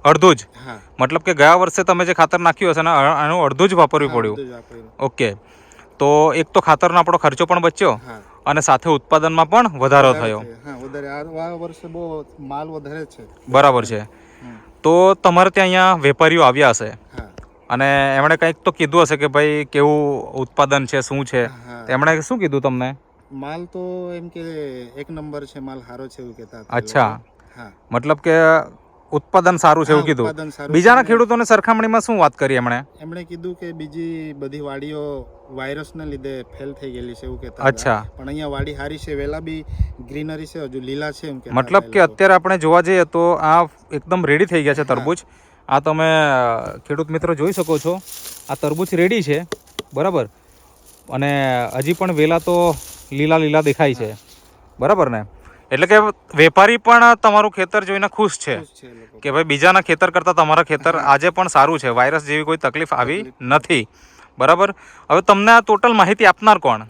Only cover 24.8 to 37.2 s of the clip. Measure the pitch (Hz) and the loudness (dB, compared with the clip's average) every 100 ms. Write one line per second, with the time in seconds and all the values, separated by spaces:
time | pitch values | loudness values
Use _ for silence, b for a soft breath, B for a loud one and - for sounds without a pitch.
24.8 | 123 131 143 160 151 147 139 143 135 131 | -16 -18 -16 -14 -12 -14 -14 -16 -16 -16
25.8 | 120 123 131 - 123 110 110 117 107 117 | -18 -18 -18 -18 -20 -20 -20 -20 -6 -6
26.8 | 110 143 110 110 _ _ _ - 113 _ | -2 0 0 -2 _ _ _ -20 -20 _
27.8 | _ 120 143 151 170 160 160 160 - _ | _ -6 -2 -2 0 2 4 2 -2 _
28.8 | _ _ _ 147 _ 185 175 170 165 156 | _ _ _ -8 _ 0 2 2 4 4
29.8 | 147 151 139 131 113 151 156 - 143 160 | 2 2 2 -2 -4 -6 -14 -14 -2 2
30.8 | 196 247 240 233 233 233 226 220 226 226 | 6 4 4 0 2 0 2 0 2 0
31.8 | 226 220 220 214 151 - 135 131 120 120 | 0 -2 0 2 2 2 -2 0 -2 -4
32.8 | 139 _ 156 175 170 170 180 175 170 160 | -8 _ -16 -16 -16 -14 -14 -12 -14 -14
33.8 | 151 156 165 165 156 143 139 143 143 135 | -14 -10 -10 -10 -12 -12 -12 -12 -12 -12
34.8 | 147 151 147 139 123 - - 135 131 147 | -10 -10 -10 -12 -16 -20 -20 -14 -10 -10
35.8 | 151 160 151 139 135 131 120 - 139 139 | -12 -14 -14 -12 -12 -12 -14 -16 -16 -14
36.8 | 139 123 123 117 | -14 -14 -14 -14